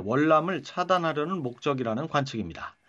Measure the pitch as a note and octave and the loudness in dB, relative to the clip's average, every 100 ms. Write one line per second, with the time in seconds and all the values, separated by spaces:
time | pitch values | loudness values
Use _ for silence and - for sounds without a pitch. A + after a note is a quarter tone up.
0 | F#2+ B2+ D#3 D#3 E3 F3 - - F3 F#3 | 2 2 6 6 4 -2 -6 -6 2 2
1 | E3 D3+ D3+ F#3+ B2+ A#2+ D3+ C3+ A#2 A2 | 2 0 -2 -4 -4 -4 -2 0 0 -2
2 | D#3 D3 C3+ A2+ F2+ E2 - - | 0 -2 -2 -4 -8 -8 -14 -16